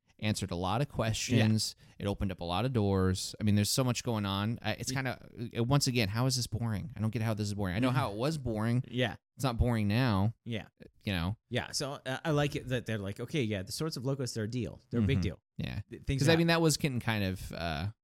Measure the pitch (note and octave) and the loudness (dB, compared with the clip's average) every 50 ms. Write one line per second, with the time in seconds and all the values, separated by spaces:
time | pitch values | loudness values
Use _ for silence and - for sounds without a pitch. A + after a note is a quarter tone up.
0 | _ _ _ - - G#2+ G#2 - G2+ F#2 F2+ F2 F#2 F2+ G2+ A#2+ C#3+ - - - | _ _ _ -4 -2 -2 0 0 -2 -4 -2 -2 0 0 0 0 -2 -2 -2 -2
1 | A2+ A2+ G#2+ - - - B2+ A2+ A2 G#2+ A2 G#2+ - - - _ - - - - | 0 0 0 -2 0 2 4 4 6 6 4 2 0 -2 -6 _ -20 -20 -12 -4
2 | G2 G2+ G2+ - G#2 F#2+ F#2 - F2 E2+ F2 F#2 A2+ C3+ B2+ A2+ G2+ G2+ G2 F#2+ | -2 -2 -2 0 -2 -4 -4 -4 -4 -2 0 0 0 0 2 2 2 4 4 4
3 | F#2 F#2 F#2 F#2+ - - - - G#2+ G#2+ G2+ G#2 G#2 - - - C3 B2+ A#2 - | 4 4 2 0 -2 -8 -6 0 2 4 4 4 4 4 2 2 2 2 0 0
4 | - B2+ A#2 G#2+ G2+ G2 G2 G2 G2+ A2 A#2+ - - G#2+ G#2+ - A#2+ B2+ C3 C3+ | -2 -2 -2 0 -2 -2 0 0 0 -2 -2 -4 -4 -4 -4 -4 -4 -4 -2 -2
5 | C3 B2+ G#2+ - - - - - A#2+ A2+ - A#2 A#2 A#2+ C#3 C#3+ - C3+ A#2+ B2 | -2 -2 -6 -6 -12 -18 -10 -10 -10 -6 -2 -2 2 4 4 4 4 2 2 2
6 | A2 F#2+ G#2+ A#2 B2+ C3+ B2+ B2+ A#2 - - G2 A#2 A2+ A2 F#2 F#2 A2 - - | 2 2 2 0 2 2 2 0 -2 -4 -4 -4 -2 -2 -2 -2 -4 -6 -4 -2
7 | G#2+ A2 G#2 A#2+ A2 A2+ A2 G2+ G#2+ G2+ G#2 G2+ G2+ F#2 E2+ A2 C3 B2+ B2 D3+ | -2 -2 0 0 -2 -2 0 -2 -2 -4 -2 -2 -2 -2 0 0 0 2 2 0
8 | C#3 A2+ G2+ G#2+ B2 D3+ E3 D3+ B2+ B2 A2+ G#2 G#2+ A2+ A#2+ B2 B2 - - B2 | 0 -2 -2 -2 -2 -2 -2 -4 -4 -4 -2 0 0 2 2 0 0 -2 -2 -2
9 | B2 G#2+ - - _ _ _ - A#2 C3+ A#2 A2+ A#2+ B2 A#2 A2 G#2 G2+ G#2 A#2+ | -2 -2 -2 -8 _ _ _ -4 -2 -2 0 2 2 2 2 2 2 2 2 4
10 | C3+ B2 G#2 F#2+ G2 A2+ - - _ A#2+ A#2 G2+ - - _ _ - - _ - | 4 4 4 4 2 2 0 -4 _ -8 -8 -8 -8 -10 _ _ -20 -20 _ -8
11 | _ A2 F#2+ F2 E2 F2+ A2 - _ _ A#2 A#2+ E2+ - - - D3 C3+ C#3 - | _ -2 -2 0 0 -2 -4 -6 _ _ -4 -4 -4 -4 -6 -6 -6 -6 -8 -8
12 | - B2+ C3 - - E3 D3+ C#3+ D3 D3 D3 C#3+ - B2 C3 A#2+ - - A2 G#2+ | -8 -8 -8 -4 -2 0 2 2 2 0 -2 -6 -4 -2 -4 -4 -2 -2 -4 -4
13 | G2 G2 G#2 - B2 - - D#3 A#2+ G#2+ G#2+ F#2+ F#2+ - - - D#3 E3 - C#3+ | -4 -6 -6 -8 -8 -4 -2 0 0 0 -2 -4 -4 -6 -6 -4 -4 -4 -4 -4
14 | A2 C3+ C#3 C3+ C3 A#2 - A2+ G#2+ G#2 A#2 B2+ G#2+ C#2+ - - _ _ - A#2+ | -4 -2 -2 -2 -4 -4 -4 -4 -4 -2 -2 -4 -4 -4 -6 -12 _ _ 0 2
15 | G#2+ F#2+ C#3 G#2+ E2+ F#2 - - _ _ _ - E2+ C2+ B1 - - - A#2 - | 4 4 4 2 2 0 -4 -6 _ _ _ -8 -6 -6 -6 -6 -8 -8 -14 -8
16 | - - C#3 C3 C#3 D#3 E3 E3 E3+ E3+ E3 E3+ E3 D#3+ D3 - - D3+ B2+ A#2 | -4 -2 0 4 6 6 6 6 6 4 4 4 4 4 4 2 0 -2 -2 0
17 | - A#2+ A2 G#2+ G2 F#2+ F#2 - - - - - E2 E2+ D#2 D2 F2 G#2 - _ | 0 0 0 0 0 0 -2 -4 -6 -10 -8 -6 -4 -4 -2 -2 -4 -4 -6 _